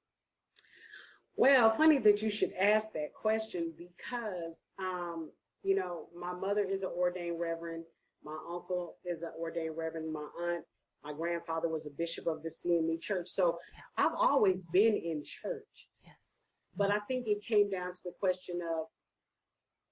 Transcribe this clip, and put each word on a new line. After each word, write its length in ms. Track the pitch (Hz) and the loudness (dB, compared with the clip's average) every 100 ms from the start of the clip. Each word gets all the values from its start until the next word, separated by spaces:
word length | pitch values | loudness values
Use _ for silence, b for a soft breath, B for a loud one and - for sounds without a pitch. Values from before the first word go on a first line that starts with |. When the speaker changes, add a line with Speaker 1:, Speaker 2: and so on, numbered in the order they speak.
| _ _ _ _ _ B B B B B B B _ - | _ _ _ _ _ B B B B B B B _ 2
Speaker 1:
Well, 340 | 262 262 220 | 6 6 6
funny 280 | 247 320 277 | 6 6 6
that 220 | 208 202 | 6 4
you 80 | 214 | 2
should 240 | - 165 | 0 0
ask 380 | 160 202 214 - | 2 2 2 0
that 200 | 156 151 | -6 -6
question 580 | - 214 220 220 175 165 160 | -2 0 0 -2 -4 -4 -6
because, 760 | 175 - - 240 220 180 165 165 _ - | -16 -16 -8 -6 -6 -6 -8 -10 _ -8
um, 500 | 185 185 175 165 156 - _ _ | -6 -4 -4 -6 -8 -12 _ _
you 140 | 196 190 | 0 0
know, 320 | 180 170 - | -2 -6 -10
my 200 | 175 180 | -8 -8
mother 320 | 180 190 208 | -4 0 0
is 180 | 185 190 | 0 -2
an 80 | 185 | -2
ordained 480 | 175 180 170 175 165 | 0 0 0 -2 -2
reverend. 460 | 170 165 165 165 165 _ _ _ | -2 -2 -4 -8 -10 _ _ _
My 120 | 147 151 151 | -10 -8 -6
uncle 480 | 175 175 180 175 - | -8 -2 -2 -4 -8
is 180 | 180 156 | -6 -4
an 80 | 160 160 | -6 -6
ordained 380 | 165 165 160 156 | -4 -2 -4 -2
reverend. 360 | 160 160 160 | -4 -4 -4
My 160 | 156 147 165 | -4 -6 -4
aunt, 240 | 175 175 - _ _ _ | -2 -2 -6 _ _ _
my 80 | 147 | -10
grandfather 560 | 147 170 170 165 165 160 | -4 -2 -2 -2 0 0
was 180 | 160 147 | -2 -4
a 40 | |
bishop 360 | 143 165 - 165 | -4 -4 -2 -4
of 160 | 147 | -2
the 80 | 160 | -6
C 280 | - 175 170 | -4 2 2
M 120 | 160 | 2
E 80 | 165 | -2
Church. 300 | - 190 170 | -2 -4 -2
So 320 | - 175 165 - | 2 2 0 -8
Speaker 2:
Yeah. 340 | - - - 302 | -20 -8 0 0
Speaker 1:
I've 80 | 254 | 2
always 500 | 240 269 202 185 156 | 2 6 4 2 2
been 300 | 180 220 202 | 4 4 4
in 260 | 165 151 | 0 -4
church. 640 | 143 - 208 143 - - - _ | -6 -8 -6 -6 -10 -20 -20 _
Speaker 2:
Yes. 120 | 165 - _ - - _ _ | -20 -20 _ -20 -20 _ _
Speaker 1:
But 160 | 180 196 | -2 0
I 80 | 214 - | 0 -2
think 220 | 254 220 | -4 0
it 160 | 208 | -2
came 260 | - 214 202 | 2 2 4
down 240 | 185 180 | 0 -6
to 80 | - | -8
the 80 | 180 - | -10 -2
question 420 | 190 180 - 175 | 0 0 -4 -4
of, 280 | 170 165 160 _ _ _ _ _ _ _ _ _ _ | -2 -2 -4 _ _ _ _ _ _ _ _ _ _